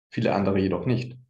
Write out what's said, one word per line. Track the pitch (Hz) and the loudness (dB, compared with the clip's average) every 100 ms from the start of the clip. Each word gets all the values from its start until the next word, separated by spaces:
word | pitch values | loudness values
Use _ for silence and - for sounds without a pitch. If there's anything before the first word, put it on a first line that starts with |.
| _ | _
viele | - 113 | -2 0
andere | 101 98 98 | 2 2 2
jedoch | 95 85 | 2 0
nicht. | 127 123 - - - | 0 -2 -2 -12 -20